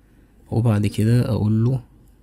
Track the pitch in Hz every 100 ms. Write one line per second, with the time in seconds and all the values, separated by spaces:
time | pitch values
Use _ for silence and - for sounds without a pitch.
0 | _ _ _ _ - 113 117 104 104 -
1 | 110 120 - 101 104 110 117 127 - -
2 | - _